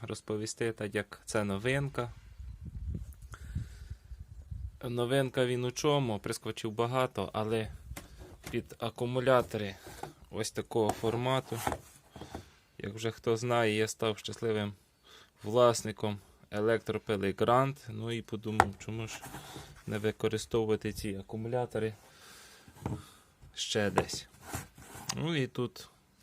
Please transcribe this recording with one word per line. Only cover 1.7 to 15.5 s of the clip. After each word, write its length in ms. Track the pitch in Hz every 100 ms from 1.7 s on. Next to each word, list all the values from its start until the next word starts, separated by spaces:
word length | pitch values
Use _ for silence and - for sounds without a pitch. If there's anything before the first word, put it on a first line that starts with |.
| 135 139 131 120 - - - - - - - - - - - - - - - - - - - - - - - - - - -
Новинка 640 | 127 120 120 139 131 135 123
він 180 | 123
у 60 | 123
чому? 440 | - 151 143 127
Оприскувачів 580 | 101 110 113 110 - 113
багато, 580 | 107 117 131 127 - 95
але 400 | 107 107 113 110 - - - - - - - -
під 260 | 117 - -
акумулятори 1000 | 113 - 120 127 127 123 120 110 101 95 - - - - -
ось 200 | 95 110
такого 400 | - 101 117 104
формату. 680 | - 113 117 123 131 - 117 - - - - - - - - - - _ -
Як 160 | 98
вже 160 | 110 113
хто 260 | - - 113
знає, 400 | 120 120 113 107
я 120 | 107
став 300 | - 113 104
щасливим 560 | - 98 117 107 104 101 _ _ - - - _
власником 760 | 107